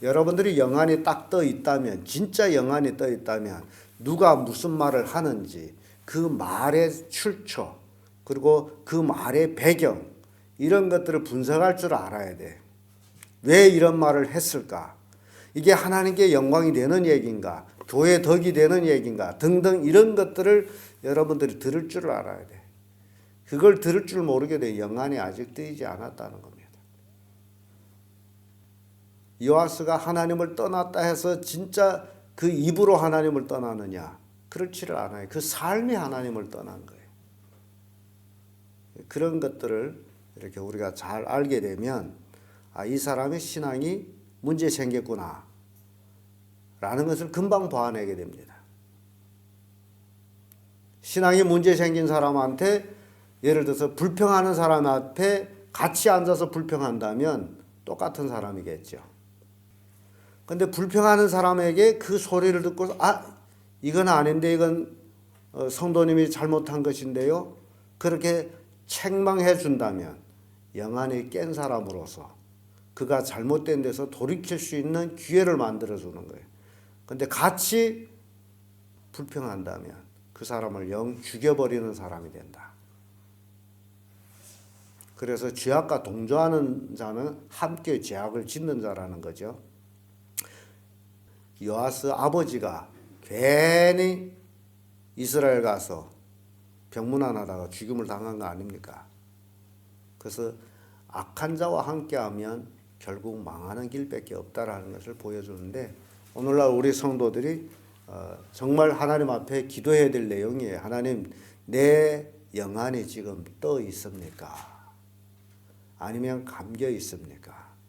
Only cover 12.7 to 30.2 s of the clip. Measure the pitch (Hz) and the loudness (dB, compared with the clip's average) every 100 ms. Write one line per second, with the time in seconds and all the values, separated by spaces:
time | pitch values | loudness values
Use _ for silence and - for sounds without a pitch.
12.7 | _ _ _ _ _ - _ 135 175 202 | _ _ _ _ _ -20 _ 6 10 12
13.7 | 170 165 165 151 143 139 151 160 139 110 | 10 8 6 4 4 2 -2 -4 -4 -6
14.7 | 90 82 - _ - _ - - 151 156 | -10 -12 -18 _ -20 _ -20 -12 2 6
15.7 | 185 180 190 190 185 190 143 135 151 165 | 6 4 0 2 4 6 6 6 4 4
16.7 | 131 131 180 170 143 117 110 92 85 - | 2 2 2 4 4 2 -4 -6 -8 -12
17.7 | - - 127 165 175 - 175 175 151 156 | -20 -4 2 6 6 6 4 4 6 6
18.7 | 180 165 135 117 107 90 87 156 180 180 | 6 4 2 0 -4 -6 0 2 4 4
19.7 | 185 147 175 220 208 190 - 190 208 202 | 2 8 8 8 6 0 2 4 6 4
20.7 | - - - 131 143 156 147 139 - 127 | -6 -20 -10 -2 0 2 2 -2 -2 -4
21.7 | 151 165 175 170 110 95 95 90 95 - | -4 -4 -6 -4 -4 -6 -12 -16 -20 -20
22.7 | - _ _ _ _ _ _ - 143 196 | -20 _ _ _ _ _ _ -8 6 6
23.7 | 196 165 180 202 185 165 131 147 156 120 | 6 4 0 0 -2 0 2 0 -2 -2
24.7 | 104 104 113 139 139 95 98 120 120 151 | -2 -4 -4 -4 -4 -4 -8 -12 -12 -12
25.7 | 147 113 92 117 113 110 - - - - | -10 -10 -10 -12 -14 -16 -16 -20 -20 -20
26.7 | _ _ _ _ _ _ _ _ _ _ | _ _ _ _ _ _ _ _ _ _
27.7 | _ _ _ _ _ _ _ _ _ _ | _ _ _ _ _ _ _ _ _ _
28.7 | _ _ _ _ _ _ - 123 151 170 | _ _ _ _ _ _ -4 4 4 4
29.7 | - 160 160 165 170 | -2 -2 -2 -2 -2